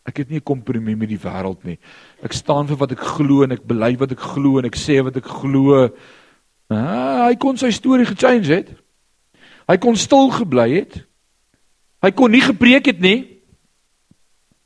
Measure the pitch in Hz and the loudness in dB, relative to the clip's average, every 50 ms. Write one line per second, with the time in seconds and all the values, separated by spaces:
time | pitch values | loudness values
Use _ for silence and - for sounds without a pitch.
0 | _ 123 - 147 139 123 156 151 - - 139 123 113 - 120 113 113 110 110 110 | _ -12 -10 -10 -10 -8 -8 -10 -6 -6 -6 -6 -6 -8 -8 -6 -6 -6 -4 -4
1 | 110 107 107 90 - 90 90 92 95 95 92 - - 90 85 - _ - - - | -6 -6 -8 -10 -10 -10 -10 -8 -8 -8 -10 -10 -12 -14 -14 -14 _ -20 -20 -20
2 | - _ _ _ - 117 - - - - 151 143 147 143 151 135 143 123 127 - | -20 _ _ _ -14 -12 -12 -8 -4 -2 -2 -2 0 -4 -4 -4 -4 -4 -4 -8
3 | - - - - 147 139 143 139 139 131 127 113 - - 123 110 110 120 127 120 | -8 -8 -4 -2 0 2 4 4 4 2 0 -8 -4 -4 -2 0 0 -2 0 -2
4 | 135 131 127 - - - - 143 139 139 135 131 120 117 - - - - 147 135 | -4 -6 -6 -10 -10 -10 -6 -2 0 0 0 0 -2 -4 -8 -8 -2 0 0 0
5 | 131 131 131 135 - - - - - 139 135 135 135 139 139 135 127 113 - - | 0 0 -4 -8 -10 -10 -12 -8 -6 -2 0 2 4 4 6 6 4 2 0 -8
6 | - - _ _ _ _ _ _ _ _ _ _ _ _ - 107 - 160 202 240 | -20 -20 _ _ _ _ _ _ _ _ _ _ _ _ -4 -4 -4 -4 -4 -4
7 | 254 269 269 247 240 247 247 247 - 269 262 226 269 247 196 - - 262 262 254 | -4 -4 -2 0 2 0 0 0 0 -2 -2 0 -2 -2 -2 0 0 2 4 4
8 | 240 - 202 - 254 254 254 233 190 139 156 196 - - - - _ _ _ _ | 2 0 0 0 2 2 2 2 2 2 0 0 0 -6 -16 -20 _ _ _ _
9 | _ _ _ _ _ _ _ _ _ _ - _ _ - 180 185 220 240 233 190 | _ _ _ _ _ _ _ _ _ _ -20 _ _ 0 0 2 2 0 0 0
10 | - - 285 269 269 262 - 240 240 170 127 123 117 117 143 190 - - - - | 0 2 4 4 4 4 2 -2 -2 0 2 2 2 2 0 -2 -4 -6 -14 -20
11 | - _ _ _ _ _ _ _ _ _ _ _ _ _ _ _ _ _ _ _ | -20 _ _ _ _ _ _ _ _ _ _ _ _ _ _ _ _ _ _ _
12 | - 196 196 - 262 233 214 262 240 262 233 - 240 233 254 277 262 269 214 165 | -2 0 2 4 4 4 4 4 4 2 0 2 4 4 4 4 2 0 -2 0
13 | 185 185 208 262 254 - - _ _ _ _ _ _ _ _ _ _ _ _ _ | 0 0 0 0 -4 -10 -20 _ _ _ _ _ _ _ _ _ _ _ _ _
14 | _ _ _ _ _ _ _ _ _ _ _ _ _ | _ _ _ _ _ _ _ _ _ _ _ _ _